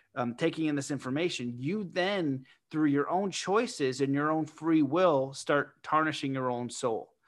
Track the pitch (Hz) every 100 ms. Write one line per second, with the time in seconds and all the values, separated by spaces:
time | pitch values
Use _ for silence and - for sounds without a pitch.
0 | _ 135 120 117 165 156 156 143 135 139
1 | 131 139 175 - 123 120 135 214 185 180
2 | 185 202 156 131 - _ _ 160 151 139
3 | 143 175 196 - - 208 240 - 135 127
4 | 135 139 151 160 156 - 160 160 139 160
5 | 185 139 135 139 - 143 - _ - 156
6 | 156 143 139 135 127 123 120 - 127 110
7 | - _